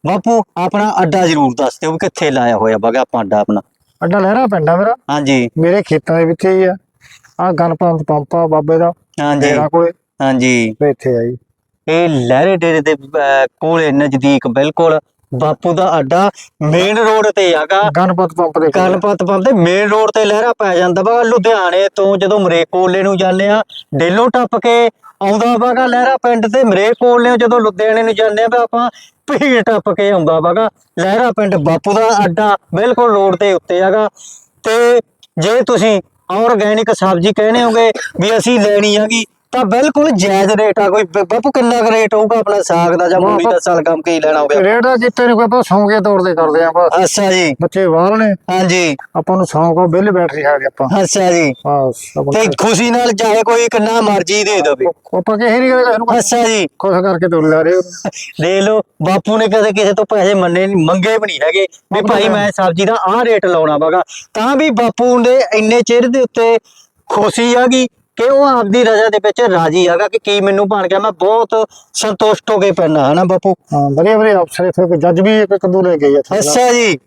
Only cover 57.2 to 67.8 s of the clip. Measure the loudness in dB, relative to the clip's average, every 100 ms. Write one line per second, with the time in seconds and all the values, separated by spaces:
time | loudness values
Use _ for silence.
57.2 | 0 0 2 2 2 0 -2 -10 -12 -12
58.2 | -16 -6 -2 0 0 0 -4 _ -2 -2
59.2 | -2 -2 0 2 0 0 0 0 0 0
60.2 | 2 0 0 0 0 0 0 0 0 -2
61.2 | -4 -2 -2 0 -2 _ _ -4 0 0
62.2 | 0 0 -2 -2 -2 0 0 0 0 0
63.2 | 0 0 0 0 0 0 0 0 -4 -12
64.2 | -12 -4 -2 0 0 0 -2 0 0 2
65.2 | 4 2 2 0 2 2 2 2 2 0
66.2 | -2 0 2 2 _ _ _ _ _ -2
67.2 | -2 0 0 2 2 2